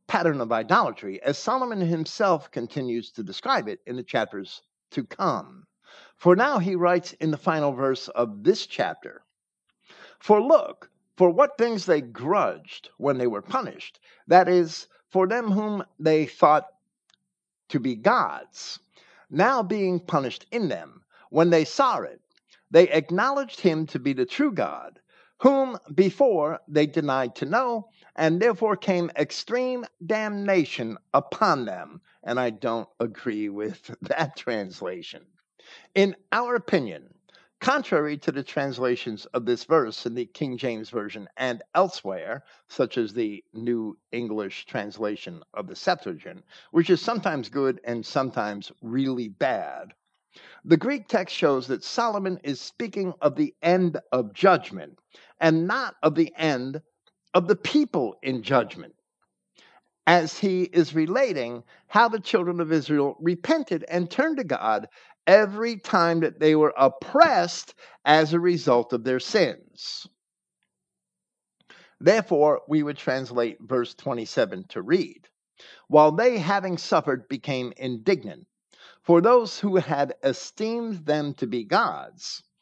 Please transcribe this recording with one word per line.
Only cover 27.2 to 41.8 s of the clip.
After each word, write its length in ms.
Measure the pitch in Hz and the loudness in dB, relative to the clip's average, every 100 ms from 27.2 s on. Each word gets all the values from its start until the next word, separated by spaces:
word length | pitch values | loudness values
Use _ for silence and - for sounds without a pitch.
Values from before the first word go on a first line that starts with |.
| 127 - | -2 -6
to 80 | |
know, 440 | 139 220 254 233 202 _ _ - | -4 -2 -2 -6 -10 _ _ -2
and 220 | 160 170 | 0 2
therefore 360 | 233 202 220 190 | 2 2 -2 -2
came 340 | - 180 170 - | -2 -2 -2 -4
extreme 680 | 151 - - 240 254 254 233 - | -6 -6 -6 -4 -4 -6 -10 -12
damnation 920 | 165 220 214 202 202 190 139 - 113 107 _ | -4 -4 -4 -4 0 0 0 -4 -8 -10 _
upon 540 | 135 - - 208 143 110 | -2 -2 0 2 2 -2
them." 340 | 92 73 78 _ _ | -8 -12 -20 _ _
And 180 | - 123 | -6 -2
I 100 | 123 | -2
don't 380 | 104 123 117 - - | -4 -6 -6 -8 -8
agree 480 | 117 98 123 107 107 | -8 -8 -8 -6 -6
with 440 | 101 107 95 - 120 | -6 -8 -10 -16 -12
<laughs> 40 | |
that 340 | 92 143 147 - | -6 -4 -4 -6
translation. 920 | - 110 98 90 95 92 80 - _ _ _ _ - - _ | -6 -6 -6 -10 -10 -10 -14 -18 _ _ _ _ -20 -20 _
In 220 | 196 196 - - | 2 2 0 -4
our 220 | 220 240 | -2 0
opinion, 580 | 240 - 180 117 76 - _ _ _ _ - | -2 0 -2 -2 -10 -16 _ _ _ _ -6
contrary 560 | - 285 - 165 147 147 | -2 -2 0 0 0 -4
to 140 | - | -6
the 100 | 139 | -6
translations 840 | 135 - 139 123 127 123 120 104 - | -6 -4 -4 -2 -2 -2 -4 -10 -8
of 180 | 127 | -6
this 200 | 117 120 | -2 -2
verse 420 | - 160 113 - 120 | 2 2 0 -4 -8
in 80 | |
the 100 | 117 | -6
King 320 | 117 - 147 123 | -8 -6 -6 -4
James 320 | 131 113 110 | -6 -6 -8
Version 400 | 120 104 107 95 - | -8 -8 -12 -14 -6
and 260 | 127 117 - | -6 -6 -4
elsewhere, 720 | 165 | -2